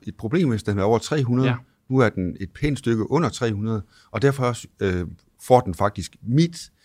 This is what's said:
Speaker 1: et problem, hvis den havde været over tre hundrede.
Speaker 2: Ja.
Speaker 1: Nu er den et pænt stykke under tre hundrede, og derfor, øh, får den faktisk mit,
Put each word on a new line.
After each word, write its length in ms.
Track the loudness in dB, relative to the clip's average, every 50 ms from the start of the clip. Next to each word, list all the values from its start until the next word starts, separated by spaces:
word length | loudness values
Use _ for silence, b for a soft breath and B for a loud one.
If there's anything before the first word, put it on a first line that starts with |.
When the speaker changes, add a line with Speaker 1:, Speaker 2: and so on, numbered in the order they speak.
| -10 -14
Speaker 1:
et 80 | -12
problem, 340 | -10 -6 -2 0 0 2 2
hvis 140 | 0 0 -2
den 60 | -2
havde 60 | 0 0
været 120 | 2 2
over 100 | 2 2
tre 240 | 0 -2 -2 -2 0
hundrede. 260 | 0 2 2 2 0
Speaker 2:
Ja. 60 | 0 -2 -6 _ _ _ _ -2
Speaker 1:
Nu 80 | 2 2
er 120 | 4 2
den 280 | 2 0 -4 -4 -6 -8
et 120 | -10 -12
pænt 280 | -6 -4 -2 -2 -2 -2
stykke 320 | -2 0 0 0 0 0
under 180 | 0 0 0 -2
tre 240 | -2 -2 -2 -2 -2
hundrede, 280 | -2 -4 -4 -4 -4 -6 b b b b b
og 100 | -4 0
derfor, 340 | 2 2 2 2 0 -2 -2 -4 -8 -16 _ -2 -2
øh, 240 | 0 0 -2 -4 -6 -10 -14 _ _ _ _
får 180 | 2 4 4 4
den 140 | 4 2 -2
faktisk 420 | -2 -2 -2 -2 -4 -10 -12 -14 _
mit, 500 | -6 0 2 2 2 2 -2 -8 -18 -20 _ _ _